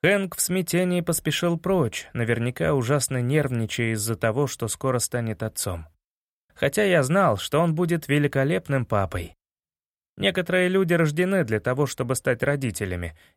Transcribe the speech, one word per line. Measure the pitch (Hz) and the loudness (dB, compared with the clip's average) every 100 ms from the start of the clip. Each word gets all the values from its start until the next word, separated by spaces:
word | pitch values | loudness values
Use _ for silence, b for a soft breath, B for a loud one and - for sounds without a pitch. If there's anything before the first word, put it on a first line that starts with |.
Хэнк | 170 202 190 - | 2 2 -2 -4
в | |
смятении | - 185 175 175 180 180 | -2 -2 0 0 2 0
поспешил | 170 160 - 147 175 170 | 0 -2 -2 -2 0 0
прочь, | 180 190 123 - - | 0 0 0 -2 -10
наверняка | - 113 117 117 123 160 | -6 -2 0 -2 -2 0
ужасно | 143 117 147 - 131 | 0 2 0 0 -2
нервничая | 120 151 139 123 110 - 117 | 0 0 0 -2 -4 -2 -2
из-за | 110 107 113 | -2 -2 0
того, | 113 113 139 | 0 0 -2
что | - 117 | -2 -6
скоро | - 139 127 | -4 -2 -2
станет | - 123 117 110 | -2 -4 -4 -4
отцом. | 110 - - 87 80 _ _ _ _ _ _ | -6 -6 -6 -6 -10 _ _ _ _ _ _
Хотя | _ 139 - | _ 0 2
я | 202 175 | 2 4
знал, | 131 180 180 101 | 4 4 4 2
что | - 147 | 0 0
он | 170 | 2
будет | 156 175 170 - | 2 0 0 2
великолепным | 147 147 143 135 185 - 139 120 | 2 2 2 0 0 0 -2 0
папой. | 107 95 92 82 _ _ _ _ _ _ _ _ - | 0 0 -4 -10 _ _ _ _ _ _ _ _ -2
Некоторые | 196 185 170 180 180 | 0 0 0 2 2
люди | 190 185 | 2 2
рождены | 170 160 147 180 196 | 4 2 2 0 0
для | 127 110 | 0 0
того, | 127 127 143 | 0 0 -2
чтобы | - 120 | -2 -4
стать | 127 - 123 | -2 -2 0
родителями, | 123 143 127 95 98 90 85 - b | 0 0 -2 -4 -4 -4 -6 -10 b